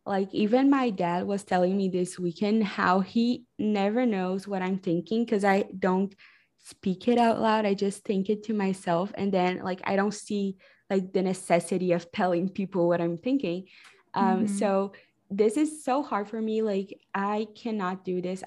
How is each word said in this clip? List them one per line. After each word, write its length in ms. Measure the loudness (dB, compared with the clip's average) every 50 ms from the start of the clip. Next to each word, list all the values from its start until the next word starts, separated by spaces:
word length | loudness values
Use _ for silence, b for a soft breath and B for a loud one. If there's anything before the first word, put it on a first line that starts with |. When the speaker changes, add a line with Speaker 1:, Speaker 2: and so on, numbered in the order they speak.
| -8
Speaker 1:
Like, 260 | -4 -2 -2 -2 -2 0
even 360 | 0 0 4 4 4 6 6
my 200 | 4 4 2 0
dad 360 | 0 0 -2 0 0 -2 -2
was 180 | -2 -4 -4 -4
telling 320 | 0 2 2 4 4 2
me 120 | 2 0 0
this 300 | 0 0 -2 -2 -4 -4
weekend 460 | -4 -4 -2 -2 0 2 2 2 2
how 360 | 0 -2 0 2 4 4 4
he 440 | 2 0 0 0 2 2 0 -2 -6 _ _ -4
never 480 | -2 0 2 2 2 2 2 2 2
knows 400 | 2 2 0 0 -2 -2 -4 -4 -4
what 140 | -4 -4 -2
I'm 160 | -2 -2 -2
thinking 480 | -2 0 -2 0 -2 -2 -2 -2 0
'cause 180 | 0 0 2 2
I 180 | 4 4 2 2 -2 -4 -2
don't 360 | 0 2 2 2 0 -2 -4 b b b b b b b b _
speak 500 | -20 -20 -14 _ -4 -4 -4 -2 0 0
it 100 | 2 4
out 220 | 4 2 2 2
loud. 240 | 2 2 2 2 2
I 80 | 0 0
just 300 | 0 -2 -2 -4 -4 -4
think 240 | -2 -2 0 0 0
it 120 | -2 -2 -2
to 100 | -4 -2
myself. 580 | 0 0 0 -2 -2 -2 -2 0 0 0 -2 -4
And 160 | -4 -2 0 2
then, 280 | 2 2 2 0 -2 -4
like, 180 | -6 -6 -6 -4
I 120 | -2 0
don't 180 | 0 0 0 -2
see, 420 | -6 -8 -4 -4 -2 -2 -2 -4 b b b b b b b
like, 220 | -2 -2 0 0 -2
the 100 | 0 0
necessity 720 | 0 -2 -2 0 2 2 2 2 0 -2 0 2 2 0
of 180 | 0 0 -4 -4
telling 360 | -2 0 0 2 0 0 -2
people 400 | -2 -4 -6 -4 0 0 2 2
what 120 | 2 2
I'm 160 | 0 0 -2 -2
thinking. 500 | -2 -2 -2 0 0 -2 -4 -6 -8 B B B B B B B B B -2
Um, 320 | 0 2 2 2 2 2
Speaker 2:
Mm-hmm. 20 | 0
Speaker 1:
so 440 | 0 0 0 2 2 2 0 -2 B B B B B _ _ -6
this 260 | 0 2 2 4 4
is 280 | 2 0 0 -2 -4 -4
so 180 | -2 -2 -2 -2
hard 260 | -2 -4 -4 -4 -4
for 120 | -6 -6
me. 220 | -4 -2 -2 0 0
Like, 360 | 0 0 -2 -4 -6 -10 -20 _ _ -6
I 340 | -4 -2 -2 -2 -2 -4 -6 -8
cannot 500 | -10 -8 -6 -4 -4 -4 -4 -6 -6 -6
do 160 | -6 -4 -4 -4
this. 200 | -6 -6 -8 -6